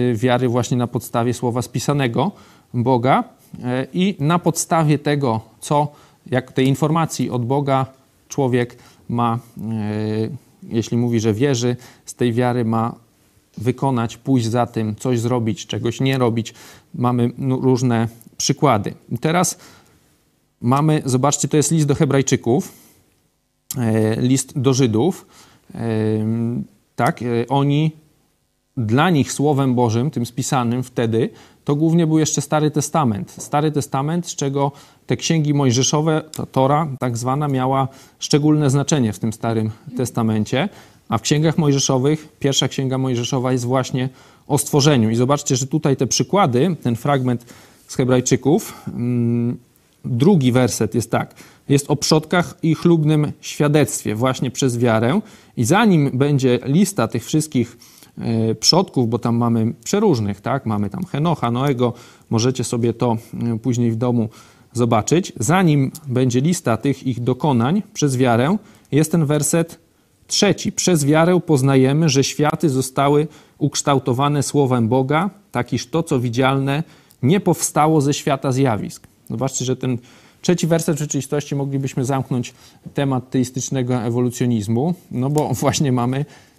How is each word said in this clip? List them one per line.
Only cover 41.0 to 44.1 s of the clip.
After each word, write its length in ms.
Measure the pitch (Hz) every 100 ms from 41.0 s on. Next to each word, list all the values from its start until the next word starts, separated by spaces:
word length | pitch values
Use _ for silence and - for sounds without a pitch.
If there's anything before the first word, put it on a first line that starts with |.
| -
a 80 | 117
w 40 |
księgach 360 | - 151 160 151
mojżeszowych, 680 | 147 139 - 135 139 156 - -
pierwsza 280 | 139 135 131
księga 300 | - 131 131
mojżeszowa 540 | 131 120 120 135 127
jest 140 | 127 120
właśnie 440 | 131 127 131 131